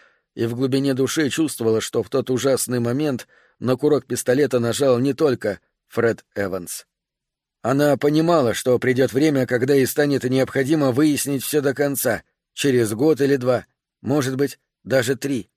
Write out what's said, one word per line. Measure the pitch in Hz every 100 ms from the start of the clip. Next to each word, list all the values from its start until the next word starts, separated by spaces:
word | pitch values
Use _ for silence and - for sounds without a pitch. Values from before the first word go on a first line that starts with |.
| _ _ _
и | - 117
в |
глубине | 117 135 135 139
души | 131 131 160 143
чувствовала, | - 151 - 113 110
что | - 117
в | -
тот | 135 123
ужасный | 123 135 123 - 123
момент | 117 131 151 120 - _ _ _
на | 120 131
курок | 147 139 -
пистолета | 123 - 131 143 123
нажал | 117 107 139 120
не | 139
только | 123 151 120 107 90 _ _ _
Фред | - 113 104 _
Эванс. | 101 98 95 85 - - _ _ _ _ _ _ _
Она | 113 139 147 135
понимала, | 147 156 165 165 120
что | 101 127 117
придёт | 123 127 127
время, | 120 156 135 127
когда | 123 131
ей | 139 123
станет | - 147 131
необходимо | 127 131 127 135 131 156 135
выяснить | 120 156 135 135 135
всё | - 151
до | 139
конца, | 131 143 135 123 101 - _ _
через | - 143 123 107
год | 110 156 139
или | 139 139
два, | 123 117 - _ _ _
может | 104 143 127 131
быть, | 139 - _ _
даже | 98 131 117
три. | 131 139 123 -